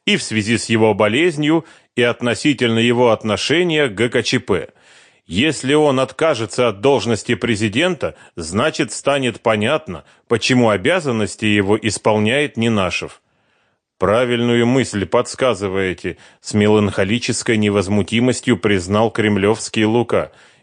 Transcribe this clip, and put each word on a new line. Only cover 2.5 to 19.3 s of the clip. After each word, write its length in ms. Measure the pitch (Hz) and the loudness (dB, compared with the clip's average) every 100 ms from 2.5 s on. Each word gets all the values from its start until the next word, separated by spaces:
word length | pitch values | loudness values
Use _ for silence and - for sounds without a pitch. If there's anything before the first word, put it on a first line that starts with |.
| 127 120 113 | 0 0 2
его 320 | 120 120 123 | 2 4 2
отношения 760 | 107 110 101 - 160 180 156 139 | 2 0 -2 0 0 0 0 0
к 80 | |
Г 140 | 95 120 | 0 -2
К 160 | 123 | -2
Ч 160 | 113 127 | -2 -2
П. 300 | - 90 - _ _ - _ _ - | -2 -4 -4 _ _ -20 _ _ -6
Если 480 | 85 156 - 127 | -2 0 0 0
он 260 | 151 151 131 | 2 2 2
откажется 680 | 127 - 160 117 110 - 120 | -2 0 0 0 -4 0 0
от 140 | 98 | 0
должности 560 | 131 131 104 110 - 113 | 2 2 0 -2 -2 -2
президента, 800 | 120 104 110 113 180 170 87 - - | -2 -2 -2 0 -2 -2 -6 -10 -18
значит, 560 | - 80 98 156 - 135 | -14 -6 -2 0 -2 -4
станет 520 | - 139 143 123 107 | -4 -2 0 -2 -2
понятно, 600 | 113 107 110 151 - 82 - _ - | 0 0 0 -2 -4 -14 -16 _ -4
почему 440 | 117 - 127 117 | -2 2 2 4
обязанности 720 | 101 117 180 143 113 101 - | 2 0 0 -2 -2 -4 -2
его 340 | 107 104 98 110 | 0 2 2 0
исполняет 760 | 110 - 110 107 107 139 147 113 | -2 -2 0 2 2 0 -2 -2
Ненашев». 640 | 117 107 90 - 76 - _ _ _ _ _ _ _ - | 0 0 -2 -4 -8 -14 _ _ _ _ _ _ _ -4
«Правильную 720 | 92 113 123 120 120 120 117 | 0 2 2 0 2 2 2
мысль 400 | 135 113 104 92 | 2 0 -4 0
подсказываете», 1120 | 120 120 - 131 98 101 95 95 87 92 80 - _ | 0 0 0 0 0 -2 -2 -2 -4 -8 -10 -16 _
с 120 | - | -4
меланхолической 1080 | 107 104 107 101 - 95 120 - 113 - 110 | 2 4 4 2 0 0 -2 -2 -4 -2 0
невозмутимостью 960 | 104 101 92 104 87 113 127 123 - 110 | 2 0 0 0 0 0 0 0 0 0
признал 560 | 107 98 87 104 113 | 0 0 0 0 0
кремлевский 720 | - 107 | 0 0